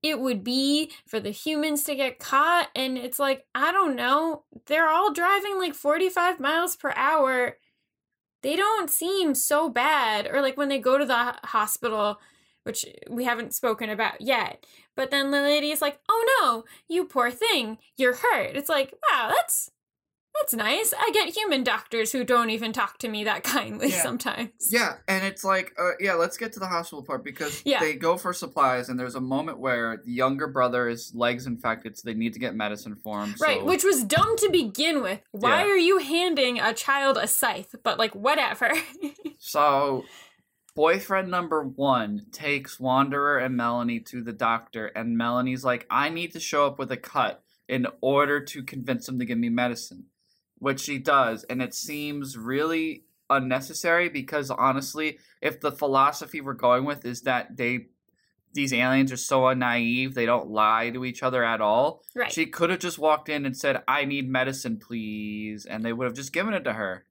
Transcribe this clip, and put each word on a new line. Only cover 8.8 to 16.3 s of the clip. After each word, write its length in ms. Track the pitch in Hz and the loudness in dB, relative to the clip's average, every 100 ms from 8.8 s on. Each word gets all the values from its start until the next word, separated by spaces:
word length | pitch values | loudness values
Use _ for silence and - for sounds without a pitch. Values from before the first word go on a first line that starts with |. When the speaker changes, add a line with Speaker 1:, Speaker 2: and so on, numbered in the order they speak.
| 330 | 0
Speaker 1:
seem 420 | - 330 392 339 | -2 0 0 2
so 360 | 262 - 294 311 | 0 2 2 2
bad. 580 | 240 269 302 233 214 208 | 0 2 2 2 0 0
Or, 80 | 262 | 0
like, 140 | 269 269 | 0 0
when 120 | 285 | -2
they 80 | 277 | 0
go 200 | 254 269 | 2 2
to 60 | 262 | 4
the 240 | 240 247 | 2 0
h-, 100 | - - | -4 -2
hospital, 760 | 226 208 - 240 220 208 208 _ _ _ _ | 0 0 -2 -2 0 0 -2 _ _ _ _
which 220 | - - - - - | -8 -8 -8 -12 -10
we 140 | 240 | -4
haven't 300 | 247 240 226 - | -2 -2 -4 -2
spoken 340 | 240 214 220 | -2 -2 -4
about 320 | 208 220 - | -2 -2 -2
yet, 440 | 220 247 196 - _ - _ - | 0 0 0 -8 _ -20 _ -6
but 140 | 262 | 0
then 200 | 277 277 | 0 2
the 100 | 285 | 2
lady 300 | 285 294 294 | 4 2 2
is 100 | 302 | 0
like, 180 | 285 285 - | -2 -2 -2
"Oh 320 | 453 466 | 2 4